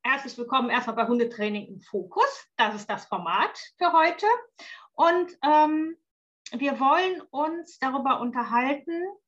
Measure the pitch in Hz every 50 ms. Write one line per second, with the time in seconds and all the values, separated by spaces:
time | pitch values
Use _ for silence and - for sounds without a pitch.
0 | - 247 277 277 - 247 - - 240 - 262 262 247 233 - 247 240 226 220 233
1 | 226 226 240 240 233 233 - - 208 214 208 208 202 - 196 - _ - - 196
2 | 180 - - 403 480 554 - - - _ _ - 226 208 214 208 - - 208 196
3 | - _ 202 180 175 165 180 202 269 - - - - - _ _ 359 349 - 320
4 | 320 339 339 - 403 427 480 480 - _ _ - - - - - - _ _ -
5 | 302 339 349 359 349 349 - _ - 285 302 302 302 302 311 311 311 320 330 _
6 | _ _ _ _ _ _ _ _ _ - - 240 269 277 247 220 269 269 302 349
7 | 370 370 370 320 - _ - 262 302 311 339 339 330 - - _ 269 262 262 277
8 | 269 269 - - 240 247 247 247 233 - 226 240 247 262 285 285 - - 339 339
9 | 359 392 415 _ _